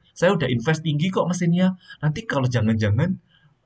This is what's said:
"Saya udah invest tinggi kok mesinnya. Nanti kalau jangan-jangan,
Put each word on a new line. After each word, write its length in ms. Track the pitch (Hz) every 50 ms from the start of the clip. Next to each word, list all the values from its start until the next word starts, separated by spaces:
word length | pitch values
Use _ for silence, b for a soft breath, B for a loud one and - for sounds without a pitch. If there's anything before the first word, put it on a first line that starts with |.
| b b
"Saya 240 | _ - 170 190 185
udah 100 | 160 -
invest 380 | - 123 113 113 160 160 156 -
tinggi 240 | 160 147 147 175 190
kok 160 | - 214 160
mesinnya. 500 | 170 175 - 175 170 170 180 185 185 185 B B B B B 147
Nanti 180 | 151 147 220 - -
kalau 180 | - 139 127
jangan-jangan, 720 | 123 123 113 107 110 110 101 107 101 104 135 170 190 185 - b b b b b b b _ _